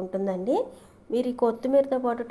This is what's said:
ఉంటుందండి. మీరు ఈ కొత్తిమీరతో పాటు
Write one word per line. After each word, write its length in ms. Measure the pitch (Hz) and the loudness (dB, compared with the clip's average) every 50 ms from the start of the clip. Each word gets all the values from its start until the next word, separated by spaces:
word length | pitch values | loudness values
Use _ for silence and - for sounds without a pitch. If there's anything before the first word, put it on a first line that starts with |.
ఉంటుందండి. 580 | 185 185 185 190 196 196 185 180 185 214 285 403 508 - - - - - - - - - 220 | -4 -4 -4 -2 -2 -2 -2 -2 0 0 0 0 0 -2 -8 -14 -20 -20 -20 -20 -8 -4 -2
మీరు 140 | 240 247 254 240 | -2 0 -2 0
ఈ 20 | 247 247 | 2 2
కొత్తిమీరతో 540 | 233 226 226 - 254 269 277 277 269 269 254 254 247 | 2 2 0 0 2 4 4 4 4 0 0 0 -2
పాటు 140 | 233 240 240 233 | -2 -2 -2 0